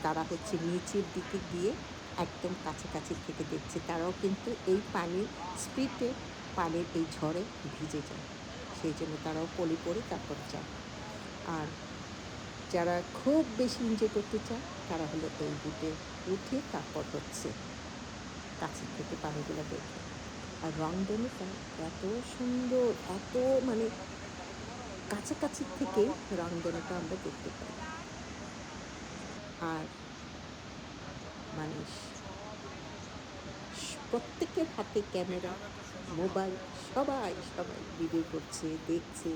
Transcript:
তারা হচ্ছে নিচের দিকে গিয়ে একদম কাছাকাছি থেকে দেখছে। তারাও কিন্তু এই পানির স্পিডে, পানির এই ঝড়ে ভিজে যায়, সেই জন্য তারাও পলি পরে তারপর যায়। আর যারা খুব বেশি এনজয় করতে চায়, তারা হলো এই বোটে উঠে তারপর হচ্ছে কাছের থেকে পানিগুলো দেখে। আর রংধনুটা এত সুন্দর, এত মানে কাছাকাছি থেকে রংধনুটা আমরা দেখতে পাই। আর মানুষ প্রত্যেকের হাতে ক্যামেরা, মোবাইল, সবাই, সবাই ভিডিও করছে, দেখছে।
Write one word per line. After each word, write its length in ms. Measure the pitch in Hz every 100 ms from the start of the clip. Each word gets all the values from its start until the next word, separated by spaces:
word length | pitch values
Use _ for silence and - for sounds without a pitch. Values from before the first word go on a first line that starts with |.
তারা 200 | 160 156 160
হচ্ছে 240 | 165 - 165 165
নিচের 360 | 175 - 208 180 -
দিকে 220 | 170 196 175
গিয়ে 220 | 175 185 311 - - - -
একদম 300 | 170 - 180 180 -
কাছাকাছি 480 | 143 - 160 - 165 -
থেকে 180 | 156 151
দেখছে। 240 | 156 - 170 -
তারাও 260 | 165 170 185
কিন্তু 280 | 196 196 - 233 -
এই 80 | 190 208 202
পানির 320 | 170 180 226 - - -
স্পিডে, 460 | - - 262 - 240 269 - - - -
পানির 280 | 170 160 175 175
এই 80 | 165 -
ঝড়ে 260 | 156 165 226 - 147 -
ভিজে 260 | 151 151 143
যায়, 140 | - - - - - - -
সেই 160 | 160 151
জন্য 140 | 160 151 160
তারাও 220 | 156 165 -
পলি 200 | 170 160 -
পরে 160 | 185 240
তারপর 260 | 156 - 147 -
যায়। 160 | 151 151 - - - - - - - - 165
আর 100 | 156 - - - - - - - - - -
যারা 220 | 180 170 175 175 -
খুব 220 | - 302 262 220
বেশি 200 | 254 - 240
এনজয় 240 | 220 220 214
করতে 220 | 208 214 -
চায়, 160 | 233 269 - -
তারা 160 | 165 156
হলো 160 | 160 156 - 151
এই 80 | 147
বোটে 280 | 151 131 160 160 - - -
উঠে 240 | 190 - 262 -
তারপর 300 | - - 156 143
হচ্ছে 340 | - - - 131 101 - - - - - - - - - -
কাছের 300 | 156 - - -
থেকে 160 | 151 165
পানিগুলো 400 | 156 151 143 151 151
দেখে। 280 | - - - - - - - - -
আর 80 | 160 151
রংধনুটা 640 | 156 185 196 214 247 - 185 196 - - 160
এত 140 | 175 190 226 254
সুন্দর, 560 | - 247 247 254 254 247 - - 190
এত 160 | - 247 254 269 254
মানে 180 | 220 226 - - - - - - - - - - - -
কাছাকাছি 520 | 208 - 311 294 - 277 -
থেকে 260 | 269 233 226 311 - 190
রংধনুটা 520 | 170 175 165 165 - 180
আমরা 160 | 165 190 -
দেখতে 240 | - - -
পাই। 160 | - - - 320 - - - - - - - - - - - - - - - - 165
আর 120 | 160 156 - - - - - - - - - - - - - - - - 151
মানুষ 300 | 156 156 151 - - - - - - - - - - - - - - - - - - - - - -
প্রত্যেকের 580 | 240 - - 339 - 330 -
হাতে 240 | 196 214 202
ক্যামেরা, 400 | 185 180 180 180 180 202 - - - - 160
মোবাইল, 340 | 185 196 190 185 - - -
সবাই, 400 | - 277 269 208 180 - -
সবাই 260 | 175 - - -
ভিডিও 240 | 165 165 160
করছে, 340 | 160 147 - 160 160 156
দেখছে। 400 | 170 - - 170